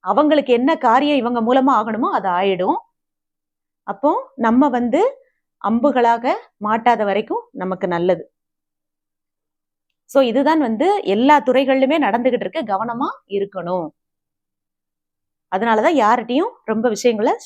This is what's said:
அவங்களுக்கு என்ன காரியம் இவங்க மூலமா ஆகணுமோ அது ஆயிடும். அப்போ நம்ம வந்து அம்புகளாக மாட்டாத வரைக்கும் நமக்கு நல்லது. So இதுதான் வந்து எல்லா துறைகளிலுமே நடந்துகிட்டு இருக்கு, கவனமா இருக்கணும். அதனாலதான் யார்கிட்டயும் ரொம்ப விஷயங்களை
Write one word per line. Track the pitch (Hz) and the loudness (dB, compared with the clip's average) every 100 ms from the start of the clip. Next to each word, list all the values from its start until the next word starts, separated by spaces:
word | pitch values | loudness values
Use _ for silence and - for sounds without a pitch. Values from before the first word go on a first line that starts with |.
அவங்களுக்கு | 185 196 302 302 277 | 2 4 4 2 2
என்ன | 240 254 320 | 2 2 2
காரியம் | 247 240 294 294 | 2 2 2 0
இவங்க | 233 240 | 0 -2
மூலமா | 226 254 262 240 | 2 2 4 2
ஆகணுமோ | 214 214 320 | 0 -4 -2
அது | 339 196 | -2 -2
ஆயிடும். | 175 196 185 185 320 _ _ _ _ _ _ _ _ _ _ - | 0 0 0 -2 -2 _ _ _ _ _ _ _ _ _ _ -12
அப்போ | 196 285 392 523 - | -4 -2 -2 -6 -4
நம்ம | 233 240 285 | 0 2 2
வந்து | 240 240 262 480 - _ _ _ _ | 0 -2 0 0 -4 _ _ _ _
அம்புகளாக | 202 226 285 254 233 233 247 392 - _ | -4 0 0 2 2 0 -2 -4 -8 _
மாட்டாத | 208 226 226 233 208 | -4 -2 0 0 0
வரைக்கும் | 196 220 415 466 | -2 -4 -8 -8
நமக்கு | - 190 185 185 | -10 -8 -6 -4
நல்லது. | 175 180 170 - _ _ _ _ _ _ _ _ _ _ _ _ _ _ _ _ _ _ | -2 0 -2 -4 _ _ _ _ _ _ _ _ _ _ _ _ _ _ _ _ _ _
So | 277 | 0
இதுதான் | 262 226 285 311 | 2 2 0 0
வந்து | 220 220 330 403 | 0 0 0 0
எல்லா | - 202 254 294 | -2 0 4 4
துறைகளிலுமே | 277 254 269 269 262 320 | 4 0 2 0 2 0
நடந்துகிட்டு | 254 226 247 240 - | 0 0 -2 -4 -6
இருக்கு, | 320 | -8
கவனமா | 226 190 226 240 302 508 _ | -6 -6 -6 -6 -8 -8 _
இருக்கணும். | 196 202 190 170 185 170 _ _ _ _ _ _ _ _ _ _ _ _ _ _ _ _ 190 | -8 -6 -10 -6 -6 -6 _ _ _ _ _ _ _ _ _ _ _ _ _ _ _ _ -4
அதனாலதான் | 233 220 262 311 208 | 0 2 2 2 2
யார்கிட்டயும் | 247 233 254 359 - - | 2 0 -2 -2 -6 -6
ரொம்ப | 220 240 | -2 -2
விஷயங்களை | 208 247 220 233 226 | 0 0 0 -2 -2